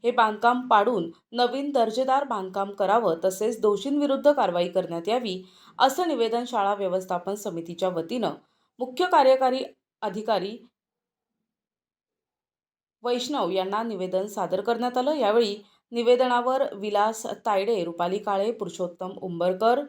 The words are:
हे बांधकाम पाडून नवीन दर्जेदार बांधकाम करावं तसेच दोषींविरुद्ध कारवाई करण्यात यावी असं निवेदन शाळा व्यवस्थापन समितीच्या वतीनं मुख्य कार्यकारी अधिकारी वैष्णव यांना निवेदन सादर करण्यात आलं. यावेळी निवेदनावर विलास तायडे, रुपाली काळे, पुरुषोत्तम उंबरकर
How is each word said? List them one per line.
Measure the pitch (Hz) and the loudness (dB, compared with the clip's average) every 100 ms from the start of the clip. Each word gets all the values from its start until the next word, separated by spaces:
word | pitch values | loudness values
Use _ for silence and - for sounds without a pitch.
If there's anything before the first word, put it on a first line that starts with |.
हे | 233 | 0
बांधकाम | 247 220 208 233 247 254 | 4 2 4 2 2 4
पाडून | 214 208 226 170 - _ | 4 4 0 -2 -8 _
नवीन | 233 240 269 285 | 0 0 0 -2
दर्जेदार | 269 226 226 262 269 | 2 2 2 2 2
बांधकाम | 285 220 190 196 196 | 0 -4 -4 -4 -6
करावं | 202 190 214 214 165 | -2 2 4 2 0
तसेच | 190 185 214 226 | 0 0 -2 2
दोषींविरुद्ध | 208 202 269 285 285 269 285 | 0 0 0 0 0 4 4
कारवाई | 285 202 175 175 | 4 2 0 0
करण्यात | 190 165 170 170 | -2 -4 -6 -2
यावी | 240 233 185 185 _ - - | -2 -2 -8 -10 _ -20 2
असं | 269 277 359 | 2 2 -2
निवेदन | 269 226 233 247 | 0 0 -2 -2
शाळा | 240 196 | -2 -2
व्यवस्थापन | 202 190 185 185 175 185 | 0 -2 -4 -4 -6 -6
समितीच्या | 202 208 170 170 170 185 | -8 -8 -8 -10 -4 -2
वतीनं | 170 165 339 190 143 _ _ _ _ | -2 -6 -4 -4 -6 _ _ _ _
मुख्य | 330 254 359 | -10 -2 2
कार्यकारी | 339 262 262 262 262 - - _ _ | 4 6 6 2 0 -6 -12 _ _
अधिकारी | 214 190 214 208 190 233 - _ _ _ _ _ _ _ _ _ _ _ _ _ _ _ _ _ _ _ _ _ _ _ | -8 -6 -2 -2 -2 -10 -18 _ _ _ _ _ _ _ _ _ _ _ _ _ _ _ _ _ _ _ _ _ _ _
वैष्णव | 233 247 247 285 180 | -4 -4 -2 -2 0
यांना | 190 190 208 | 0 -2 -4
निवेदन | 233 196 185 185 208 | -4 -6 -4 -4 -4
सादर | 208 175 185 | -4 -2 -2
करण्यात | 202 226 247 254 | 0 -2 0 0
आलं. | 254 | 0
यावेळी | 311 214 220 226 208 - _ _ | 2 2 4 2 -2 -12 _ _
निवेदनावर | 240 233 247 254 240 240 269 277 | -2 4 4 4 2 2 0 -2
विलास | 202 208 202 214 220 - - - | -4 -2 2 2 0 -8 -6 0
तायडे, | 202 202 226 | 0 2 0
रुपाली | 170 170 175 196 | -2 -2 -2 -2
काळे, | 202 196 208 | -2 0 0
पुरुषोत्तम | 226 190 170 175 175 185 202 | -2 -8 -6 -6 -6 -10 -8
उंबरकर | 185 170 175 185 220 254 | -8 -2 0 2 2 2